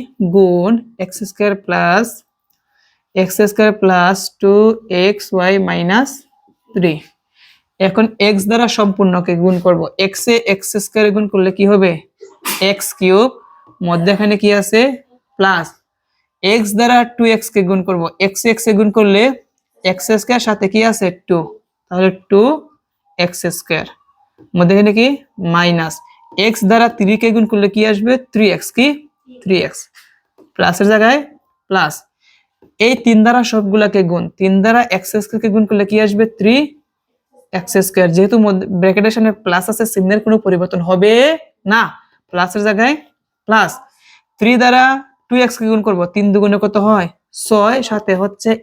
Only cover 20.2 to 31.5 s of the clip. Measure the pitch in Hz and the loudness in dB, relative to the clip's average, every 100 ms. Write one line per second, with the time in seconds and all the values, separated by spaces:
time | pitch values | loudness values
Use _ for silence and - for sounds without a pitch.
20.2 | 208 247 233 208 196 214 220 220 185 180 | 0 -4 -2 -2 -2 0 0 0 -4 -6
21.2 | - 170 156 - _ _ - 180 190 185 | -4 -4 -4 -12 _ _ -10 0 0 -2
22.2 | - 196 240 302 - _ _ _ _ - | 0 2 2 0 -6 _ _ _ _ -6
23.2 | 175 175 175 170 - 160 - - _ _ | -6 -4 -8 -8 -6 -6 -6 -16 _ _
24.2 | _ _ - 180 175 196 208 208 247 277 | _ _ -8 0 2 4 4 2 0 0
25.2 | _ - 175 170 175 170 160 - - _ | _ -10 -4 0 0 0 -4 -10 -20 _
26.2 | _ - 208 220 190 226 233 233 202 220 | _ -2 -2 0 2 2 2 0 0 0
27.2 | 226 220 220 214 202 214 214 208 220 254 | 0 0 0 0 0 0 0 0 0 -2
28.2 | 254 208 214 165 - - 277 294 - _ | -2 0 0 0 -6 -2 0 -2 -10 _
29.2 | _ 254 - 185 151 - - _ _ _ | _ -12 -2 -2 -2 -8 -20 _ _ _
30.2 | _ _ _ - 180 175 196 214 220 277 | _ _ _ -4 -2 0 2 2 2 0
31.2 | 285 _ _ | -2 _ _